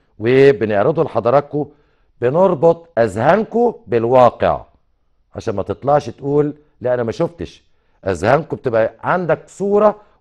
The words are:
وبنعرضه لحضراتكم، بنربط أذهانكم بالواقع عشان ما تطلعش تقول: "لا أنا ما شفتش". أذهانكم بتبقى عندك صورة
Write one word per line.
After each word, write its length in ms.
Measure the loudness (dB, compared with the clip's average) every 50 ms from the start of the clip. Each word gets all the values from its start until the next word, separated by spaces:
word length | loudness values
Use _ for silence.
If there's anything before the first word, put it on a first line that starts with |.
| _ _ _ -6
وبنعرضه 880 | -2 2 4 6 6 6 4 2 0 -2 0 0 0 0 0 -2 -2
لحضراتكم، 640 | -2 -2 -2 -2 2 2 0 0 -2 -6 -8 -8 -8 _ _ _ _ _ _ _ _ _ -4
بنربط 800 | -4 -2 0 2 2 2 0 2 2 2 2 0 -4 _ -2 0
أذهانكم 760 | 0 0 0 -2 0 0 0 0 -2 -4 -2 -2 -2 -2 -2 -6 _
بالواقع 800 | -4 -4 -2 -2 2 4 4 4 4 4 2 -2 -2 -2 -2 -6 _ _ _ _ _ _ _ _ _ _ _ _ _ -18
عشان 200 | -12 -8 -8 -6
ما 60 | -6 -6
تطلعش 480 | -8 -8 -8 -2 0 0 0 0 -2
تقول: 440 | -14 -12 -8 -4 -2 -2 -2 -2 -4 -12 _ _ _ -10
"لا 140 | -6 -4 -4
أنا 80 | -2 -4
ما 100 | -4 -4
شفتش". 520 | -4 -4 -6 -6 -10 -14 -14 -14 -20 _ _ _ _ _ _ _ _ -6
أذهانكم 500 | -6 -4 -2 0 2 2 2 0 -4 -10
بتبقى 380 | -6 -6 -2 0 0 0 0 -2 -6 -4
عندك 460 | -2 -2 -2 0 -2 -4 -4 -4 -14
صورة 520 | -12 -8 -6 -2 0 2 2 2 0 -2 -12 _ _ _